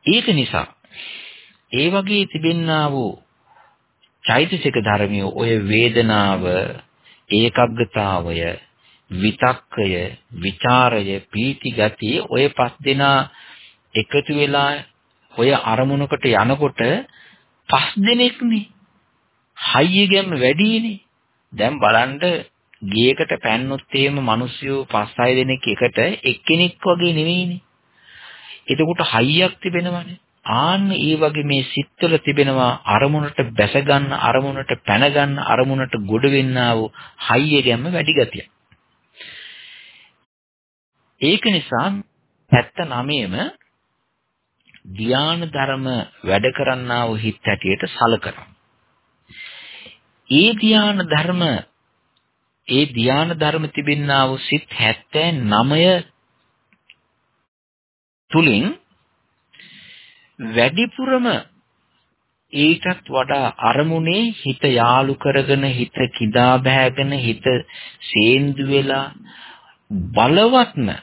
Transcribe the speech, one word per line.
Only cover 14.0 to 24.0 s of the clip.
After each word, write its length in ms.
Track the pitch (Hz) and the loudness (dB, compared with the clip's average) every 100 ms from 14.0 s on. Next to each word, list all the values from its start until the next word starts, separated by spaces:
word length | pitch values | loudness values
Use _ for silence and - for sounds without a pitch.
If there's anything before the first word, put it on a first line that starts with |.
| 107 143 147 | -2 -2 -2
වෙලා 520 | 147 143 143 143 143 - _ _ _ _ | -2 0 2 0 -2 -10 _ _ _ _
ඔය 160 | - 123 139 | 0 2 2
අරමුණකට 640 | 113 113 135 139 143 147 135 | 0 0 0 0 -2 -2 2
යනකොට 540 | 107 110 135 147 - 117 185 277 _ - _ _ _ - | 2 2 2 0 0 -2 -2 -6 _ -20 _ _ _ -2
පස් 200 | - - | 0 0
දෙනෙක්නේ. 720 | - 202 240 247 - 240 220 202 _ _ _ _ _ _ _ _ - | 0 0 2 0 0 -2 -2 -4 _ _ _ _ _ _ _ _ -10
හයිය 480 | - 123 160 190 202 | -2 2 2 4 4
ගැම්ම 260 | 196 190 | 2 0
වැඩිනේ. 680 | 151 127 151 214 220 226 196 _ _ _ _ _ | 0 2 4 2 2 -2 -8 _ _ _ _ _
දැන් 220 | - 110 147 | -2 -2 2
බලන්න 420 | 107 113 127 139 180 170 - _ _ _ | 4 4 2 -2 -2 -2 -6 _ _ _
ගේකට 500 | 98 104 120 135 160 - | -4 2 2 2 -2 -2
පැන්නොත් 480 | - 113 135 139 _ | -2 -2 -2 -8 _
එහෙම 260 | 135 | -2